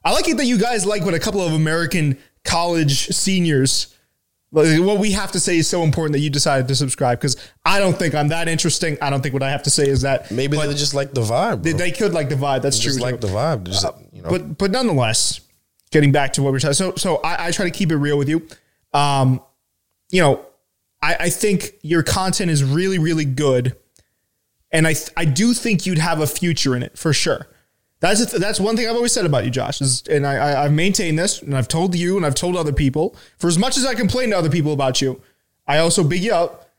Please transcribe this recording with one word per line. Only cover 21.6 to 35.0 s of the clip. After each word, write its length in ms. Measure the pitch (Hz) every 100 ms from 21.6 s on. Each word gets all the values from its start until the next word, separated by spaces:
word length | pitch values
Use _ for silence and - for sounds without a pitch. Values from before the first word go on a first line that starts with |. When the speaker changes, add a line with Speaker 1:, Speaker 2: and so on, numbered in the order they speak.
| - _
Speaker 1:
your 200 | 147 170
content 480 | - 190 185 180 185
is 140 | 151
really, 340 | 135 147 190 190
really 260 | 160 160
good. 520 | 143 131 147 127 123 - _ _ _ _ _ _ _ _ _
And 140 | 160 160
I 60 |
th-, 180 | 151 - -
I 80 |
do 280 | 156 135 226
think 340 | 240 233 202 185
you'd 120 | 160
have 220 | 170 156
a 60 | 147
future 500 | - 175 160 139 123
in 60 |
it, 140 | - -
for 160 | 165
sure. 340 | 139 - 131 - _ _ _ _ _
That's 200 | 170 208
a 60 | 240
th-, 140 | 196
that's 200 | 196 214
one 160 | 196 226
thing 120 | 226
I've 80 | 233
always 160 | 240
said 140 | 233 175
about 180 | 135
you, 60 | 113
Josh, 300 | 127 107 -
is, 220 | 135 127 -
and 180 | 151 139
I, 100 | 139
I, 280 | 147 139
I've 80 | 147
maintained 460 | 151 185 196 175 156
this, 240 | 196 -
and 140 | - 135
I've 120 | 120
told 260 | 160 185
you, 220 | 175 175 196
and 80 |
I've 100 | 180
told 220 | 139 180 180
other 160 | 151
people, 440 | 139 139 151 180 - - _
for 100 | 175
as 100 | 170
much 180 | 254 262
as 80 |
I 100 | 262
complain 360 | 233 208 247 247
to 80 | 190
other 120 | 160
people 220 | 170 151
about 300 | 143 135 127